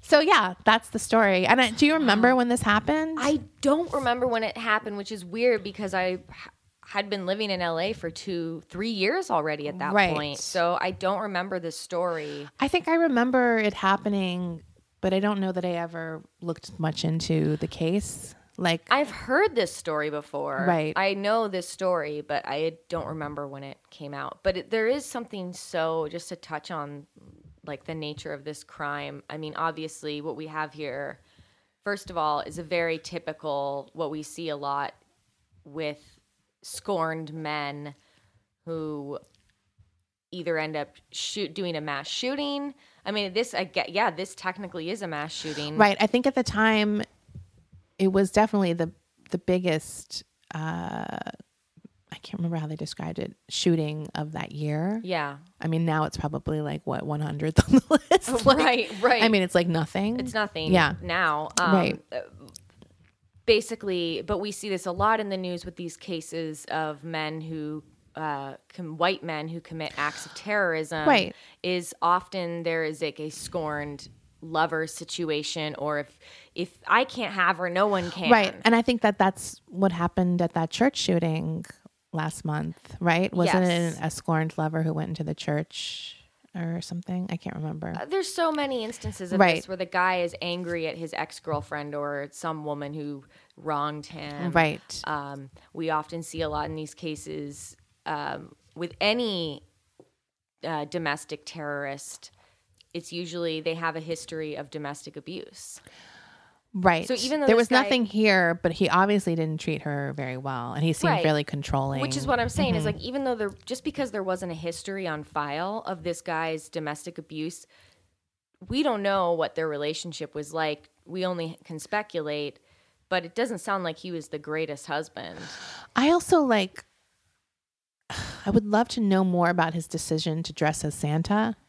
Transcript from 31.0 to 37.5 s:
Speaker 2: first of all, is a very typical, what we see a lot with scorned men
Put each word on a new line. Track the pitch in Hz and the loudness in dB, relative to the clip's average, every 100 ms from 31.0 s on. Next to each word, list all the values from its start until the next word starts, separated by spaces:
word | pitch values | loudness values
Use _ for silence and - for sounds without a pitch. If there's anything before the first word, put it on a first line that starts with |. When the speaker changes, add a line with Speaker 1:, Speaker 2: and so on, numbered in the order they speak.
| 139 135 _ _ _ _ _ _ | -8 -12 _ _ _ _ _ _
Speaker 2:
first | - 202 - | -6 -6 -4
of | 170 | -2
all, | 151 147 | 0 0
is | - 156 | -2 -8
a | |
very | 160 175 165 160 | -2 0 0 -2
typical, | - 175 160 156 151 143 139 139 135 | -6 -8 -8 -8 -4 -2 -2 -4 -8
what | 151 156 | -6 -4
we | 151 | -4
see | 147 - 170 | -10 -10 -6
a | 143 | -6
lot | 143 139 139 - _ _ _ _ _ _ - | -4 -4 -4 -8 _ _ _ _ _ _ -14
with | 147 151 147 - _ _ _ _ _ | -6 -6 -6 -16 _ _ _ _ _
scorned | - - - 190 160 160 156 | -14 -10 -2 0 0 -2 -8
men | 160 151 | -8 -4